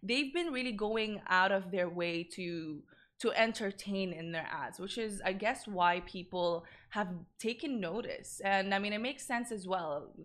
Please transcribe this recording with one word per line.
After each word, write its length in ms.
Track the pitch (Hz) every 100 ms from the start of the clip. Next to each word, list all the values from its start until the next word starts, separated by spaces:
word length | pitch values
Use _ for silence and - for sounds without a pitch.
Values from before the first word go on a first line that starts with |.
they've 300 | 190 247 277
been 200 | 320 339
really 180 | 254 254
going 520 | 208 214 220 220 208 -
out 220 | 185 190
of 220 | 196 185
their 160 | 185 180
way 340 | 175 175 170 170
to, 480 | - 175 170 160 151 - - _ -
to 120 | 226
entertain 800 | - 226 226 202 - - 196 185
in 180 | 160 165
their 160 | 165 156
ads, 300 | 151 123 -
which 180 | 190 247
is, 240 | 220 196
I 80 | -
guess, 340 | 196 214 262 -
why 360 | 190 175 180 180
people 600 | 185 175 185 175 170 170 - -
have 180 | 208 185 175 - -
taken 400 | 220 233 311 247
notice. 600 | 190 202 - - - -
And 280 | 196 196 190
I 40 | 196
mean, 140 | 208
it 80 | 208
makes 260 | 240 285 -
sense 240 | 240 240
as 160 | 220 185
well 460 | 185 165 147 - -